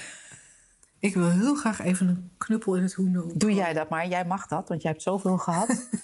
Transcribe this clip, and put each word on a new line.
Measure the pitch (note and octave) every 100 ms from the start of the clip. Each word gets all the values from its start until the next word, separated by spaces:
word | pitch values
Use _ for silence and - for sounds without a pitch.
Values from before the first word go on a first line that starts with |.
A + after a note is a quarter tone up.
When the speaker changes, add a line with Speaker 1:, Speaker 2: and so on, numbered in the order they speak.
| - - - - -
Speaker 1:
<laughs> | - _ _ _ - G3+
ik |
wil | F#3+ F3
heel | F3+ B3
graag | C#4+ A3+ G3+
even | F3+ F#3 F#3
een | F3+ - -
knuppel | - A3 G3+ F#3
in |
het | F#3
hoenderhok. | - F#3+ F3+ E3+ E3
Speaker 2:
Doe | G#3+
jij | G3+ E3+
dat | D#3 D#3
maar, | E3 F3+
jij | F3+
mag | F3 F#3+ -
dat, | D#3 -
want | E3
jij | E3
hebt | D#3
zoveel | - G3 G3 F3+
gehad. | - E3+ A#3 A#3+ - -